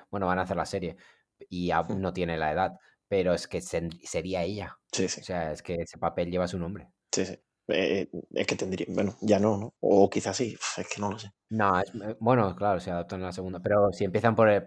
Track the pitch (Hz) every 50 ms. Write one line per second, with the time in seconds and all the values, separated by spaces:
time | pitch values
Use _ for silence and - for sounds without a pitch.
0 | - _ - 101 95 90 90 92 90 90 92 85 78 - - 95 87 80 - -
1 | - - _ _ _ _ _ - - - 90 90 90 85 82 82 85 95 107 98
2 | 95 90 90 92 87 85 82 80 78 76 78 90 95 90 92 - _ _ _ _
3 | _ - 101 95 87 90 87 82 - - - 85 - - - 82 85 82 82 -
4 | - - - 87 82 92 92 90 87 95 107 104 92 80 - _ _ _ - -
5 | 95 90 - - - - 90 87 82 78 76 - - - 87 85 82 - - -
6 | - 82 - 90 87 87 87 90 90 87 95 90 85 87 101 85 - - _ _
7 | _ _ - 95 95 95 - - _ _ _ _ _ - - 85 95 69 90 98
8 | 85 - - 85 - - - - 98 - 104 - - 92 92 92 - - 90 95
9 | 101 95 - - 110 107 101 95 101 110 104 98 113 123 - _ - - 98 98
10 | 98 98 - - - 101 95 - 127 107 - - - - - - 92 - - 101
11 | 101 101 101 110 107 101 - _ _ - 110 110 104 98 92 92 98 - - 110
12 | 98 107 117 - 113 120 127 120 104 95 90 92 101 104 95 85 90 92 87 87
13 | 87 - 101 92 92 90 87 95 92 92 92 87 90 101 104 104 101 101 90 -
14 | 104 98 90 107 110 117 110 113 113 107 104 98 92